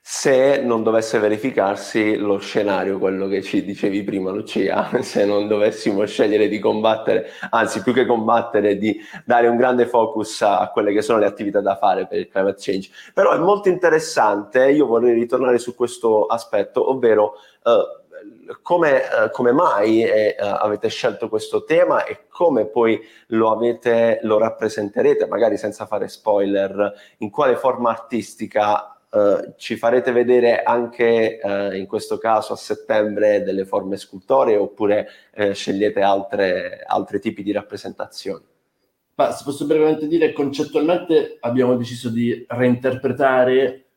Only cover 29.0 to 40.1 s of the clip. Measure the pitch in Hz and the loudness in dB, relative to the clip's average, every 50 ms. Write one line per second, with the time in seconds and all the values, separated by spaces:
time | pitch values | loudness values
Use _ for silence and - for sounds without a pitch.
29 | _ _ - 107 104 101 98 85 - - - _ - - 117 107 - 117 120 127 | _ _ 0 2 2 4 2 0 -2 -6 -12 _ -10 -8 -8 -2 0 2 2 2
30 | 127 131 120 120 120 117 123 123 117 117 113 - - 110 117 120 120 117 - - | 2 2 2 2 4 4 4 4 6 4 2 2 2 0 0 0 0 -4 -2 0
31 | 120 117 117 113 113 107 - - - 101 101 101 101 101 95 95 95 - - 107 | 2 2 4 4 2 0 -2 -4 -6 -4 -4 -2 -2 -4 -4 -6 -8 -6 -6 -6
32 | - - 110 101 - 113 113 110 107 - 101 92 - - 107 - - - 110 110 | -4 -4 -8 -4 0 0 0 0 0 -4 -10 -10 -6 -8 -8 -8 -4 -2 0 0
33 | 107 107 104 104 104 107 104 101 95 95 95 95 95 95 - 104 95 95 98 95 | 0 0 -2 0 2 2 2 2 0 -2 -4 -4 -4 -4 -4 -4 -4 -4 -8 -8
34 | - _ - 95 _ _ 135 135 131 120 110 104 101 - - - 110 101 101 104 | -10 _ -20 -20 _ _ 2 2 4 4 2 2 0 -2 -4 -4 0 0 2 0
35 | 98 - - - _ _ _ - 104 101 98 - - - 101 98 104 104 104 101 | 0 -6 -14 -20 _ _ _ -2 -2 -2 -2 -4 -6 -6 -2 0 0 0 0 0
36 | 98 98 98 98 98 - - 104 98 95 90 92 87 90 92 - - - - 104 | 0 2 0 0 -2 -6 -2 -2 0 0 0 -2 -4 -8 -12 -14 -8 -4 -4 -4
37 | 98 - - 101 - 113 98 - 101 101 101 101 95 - 104 101 - 98 95 _ | -4 -4 -6 -4 -4 -4 -8 -6 -6 -4 -4 -4 -4 -8 -14 -14 -12 -14 -12 _
38 | 92 - - - - 95 95 85 _ _ _ _ _ _ _ _ _ _ _ _ | -12 -14 -12 -12 -10 -10 -10 -10 _ _ _ _ _ _ _ _ _ _ _ _
39 | _ _ _ - 117 - - - - 135 143 - 151 147 160 156 156 156 156 151 | _ _ _ -2 -2 -2 -2 -6 -8 -10 -8 -6 -2 0 2 2 4 2 2 0
40 | 156 151 | -2 -2